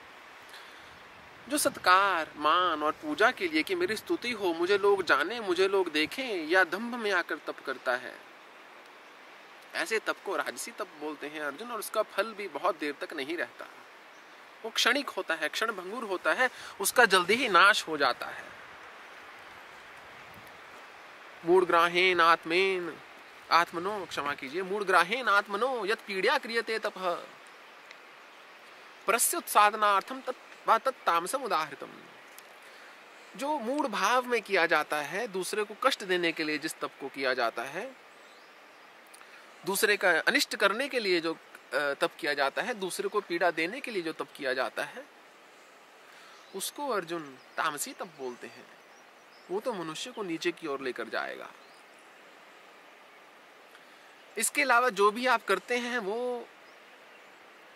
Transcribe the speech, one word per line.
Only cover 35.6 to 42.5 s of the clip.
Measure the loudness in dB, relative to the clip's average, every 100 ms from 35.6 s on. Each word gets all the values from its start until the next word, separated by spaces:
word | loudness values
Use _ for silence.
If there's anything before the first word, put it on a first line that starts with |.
को | -6 0
कष्ट | 0 0
देने | -2 0 0
के | -2
लिए | -4 -4
जिस | -6
तप | -8 -10 -10
को | -12
किया | -4 -2
जाता | 0 -2 -4
है, | -8 -10 -12 -16 -20 -20 -20 -20 -20 -20 -20 -20 -20 -20 -20 -20 -20 -20 -20 -12 -4
दूसरे | 2 2 4
का | 4 4
अनिष्ट | 4 2 2 2
करने | 2 2 -2
के | -2
लिए | 0 0
जो, | 0
अ, | -6 -10 -20 -6
तप | -2 -2 0 -2 -2
किया | -2
जाता | 0 0